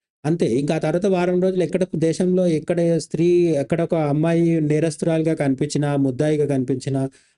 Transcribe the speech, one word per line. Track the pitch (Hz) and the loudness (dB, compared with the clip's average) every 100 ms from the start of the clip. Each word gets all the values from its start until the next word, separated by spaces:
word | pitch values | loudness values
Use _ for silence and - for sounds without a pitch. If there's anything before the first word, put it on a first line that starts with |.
| _ _ | _ _
అంతే. | 147 170 170 117 | -4 0 0 0
ఇంకా | 143 160 | -2 -2
ఆ | |
తర్వాత | 156 170 196 | -2 -2 0
వారం | 185 180 180 | 0 0 0
రోజులు | 185 185 | 0 0
ఎక్కడ | 160 175 185 170 | -2 -2 -4 0
దేశంలో | 160 160 185 185 180 | -2 0 0 2 2
ఎక్కడ | 156 147 170 170 165 | 0 -2 0 2 0
స్త్రీ, | - 160 170 175 175 | -2 0 2 4 2
ఎక్కడ | 151 139 165 | 0 0 -2
ఒక | 170 170 151 | 0 0 0
అమ్మాయి | 143 160 170 170 165 | 0 2 2 2 2
నేరస్తురాలిగా | 151 151 160 151 170 160 160 | 2 0 0 -2 -2 0 0
కనిపించినా, | 160 143 131 147 147 143 143 | 0 0 0 -2 -2 0 0
ముద్దాయిగా | 139 127 151 151 143 | 0 0 0 2 0
కనిపించినా, | 139 127 131 135 135 135 - _ | 0 -2 -4 -2 -4 -4 -8 _